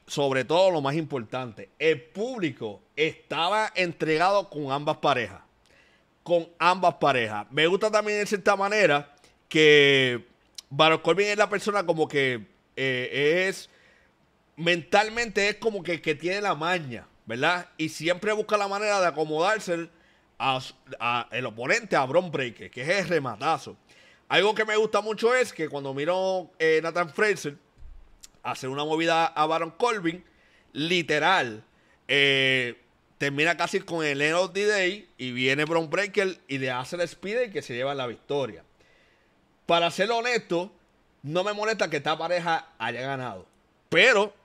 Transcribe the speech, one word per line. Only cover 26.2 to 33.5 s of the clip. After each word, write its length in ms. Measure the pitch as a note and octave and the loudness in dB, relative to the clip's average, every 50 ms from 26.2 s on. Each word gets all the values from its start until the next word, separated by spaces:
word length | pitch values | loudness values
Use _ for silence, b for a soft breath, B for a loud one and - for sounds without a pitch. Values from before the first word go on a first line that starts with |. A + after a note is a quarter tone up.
| F#3+ F#3+ F#3+ F#3 E3 - _ | 0 0 -2 -2 -6 -8 _
eh, 220 | - D#3+ D#3+ D#3+ D#3 | 0 2 4 4 4
Nathan 280 | D#3+ E3 D#3+ F3 F3 D3+ | 2 0 -2 -2 -2 -2
Fraser 480 | - - G#3+ G#3+ F#3+ - - D3 C#3+ - _ _ _ - - - - - - - - _ - - _ _ | -2 0 0 0 0 -2 -4 -10 -10 -12 _ _ _ -20 -20 -18 -18 -20 -20 -20 -20 _ -20 -20 _ _
hacer 280 | - A#2+ B2 - C3 C3 | -10 -8 -8 -8 -8 -8
una 140 | C3+ C#3+ D3+ | -6 -4 -2
movida 440 | D#3 D#3 D#3+ E3 E3 D#3+ E3 E3 | -2 0 0 2 2 2 2 2
a 180 | D#3+ - D3+ D#3 | 0 0 0 0
Baron 260 | D#3 D#3+ E3 E3+ E3 | 2 0 -2 -2 -6
Corbin, 520 | - - A#3+ A#3+ A3+ G3+ E3 D#3+ D#3 F3+ - b b b b b b b b b - | -4 -2 0 0 0 -2 -4 -4 -6 -6 -12 b b b b b b b b b -8
literal, 920 | C3+ D3+ E3+ F#3 F3 D3+ - D3+ D3 D3+ F3 F#3+ F3 C3+ A#2 G#2+ A2 - b b b b b b b b | -6 -2 0 0 0 0 0 0 2 2 2 2 2 0 -2 -6 -12 -16 b b b b b b b b
eh, 680 | - C3+ C#3+ C#3 C#3 C3+ C3+ C3+ C3 C3 B2+ B2 A#2+ A#2 - _ _ _ _ _ _ _ | 0 2 4 4 4 4 4 2 2 2 2 0 -2 -6 -10 _ _ _ _ _ _ _
termina 380 | _ C#3+ C#3 C#3 C#3+ D#3 E3+ | _ -4 -4 0 0 0 0